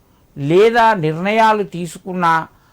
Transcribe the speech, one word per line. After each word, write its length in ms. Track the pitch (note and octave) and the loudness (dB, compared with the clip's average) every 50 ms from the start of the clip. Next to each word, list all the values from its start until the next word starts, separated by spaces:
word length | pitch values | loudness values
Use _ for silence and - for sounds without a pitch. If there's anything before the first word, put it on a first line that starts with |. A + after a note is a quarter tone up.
| _ _ _ _ _ _ _ | _ _ _ _ _ _ _
లేదా 560 | D3 C#3 C#3+ E3 F#3 G#3+ A#3 A3+ A#3+ A3+ A3+ A3 | -8 -4 0 4 4 4 4 4 4 2 2 2
నిర్ణయాలు 680 | F#3+ D#3 D#3 D#3 D#3+ F3+ G3+ A3 A3+ A3+ A3 A3 G#3+ G3 | 0 -2 -4 -4 -4 -4 -2 0 2 2 2 2 0 -4
తీసుకున్నా 840 | - - E3+ F3+ D#3+ - F#3 _ F#3+ F3+ F#3 F3 E3 E3 D#3+ D#3+ - _ _ _ _ | -8 -8 -10 -10 -10 -12 -16 _ -10 -6 -2 0 0 0 0 -2 -8 _ _ _ _